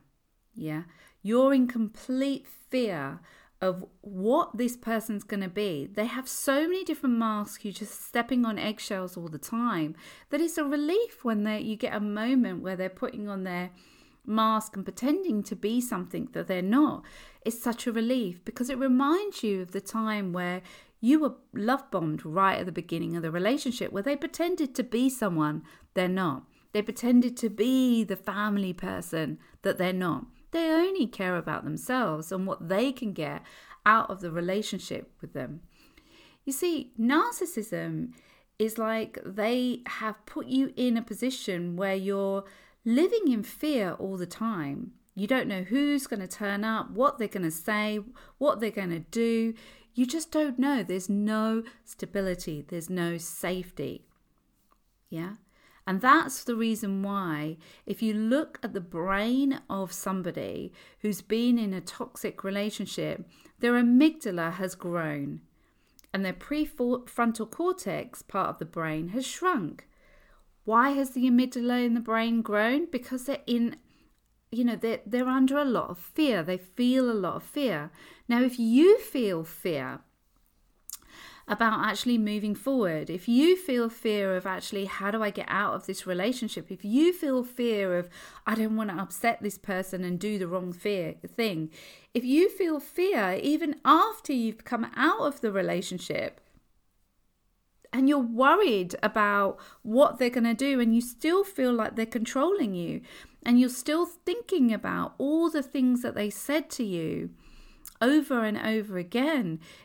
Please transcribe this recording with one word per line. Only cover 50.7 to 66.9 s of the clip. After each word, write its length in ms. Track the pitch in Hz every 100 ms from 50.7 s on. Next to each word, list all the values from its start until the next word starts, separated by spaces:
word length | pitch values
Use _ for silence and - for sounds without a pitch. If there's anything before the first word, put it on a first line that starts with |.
| 277
There's 260 | 180 185 185
no 560 | 202 208 220 220 226 226 -
stability. 800 | - - - 202 190 180 - 151 143
There's 220 | 175 165
no 300 | 185 170 170
safety. 880 | 165 - 180 185 180 - 139 - - _ _ _ _ _ _ _ _ _ _
Yeah? 220 | 160 170 214 _ _ _ _ -
And 140 | 185
that's 420 | 254 302 262 -
the 140 | - 233
reason 460 | 226 220 208 196
why, 560 | 196 202 180 151 151 160 - - -
if 160 | 196
you 100 | 226
look 460 | 214 220 269 311 -
at 100 | 226
the 80 | 196
brain 800 | 175 175 180 196 220 254 277 269 -
of 220 | 196 185
somebody 800 | - - 190 175 165 95 90 - - - _
who's 220 | 214 190
been 360 | - 220 240 240
in 140 | 208
a 80 | 190
toxic 640 | 175 - 240 - 208 -
relationship, 840 | 196 196 208 208 196 - 156 - - - - _
their 140 | 240
amygdala 800 | 240 240 247 311 311 226 175 165
has 200 | 180 190
grown 680 | 185 175 170 160 147 143 156 - _ _ _ _ _ _
and 120 | 196
their 80 | 190
prefrontal 1200 | 185 - 294 294 - 247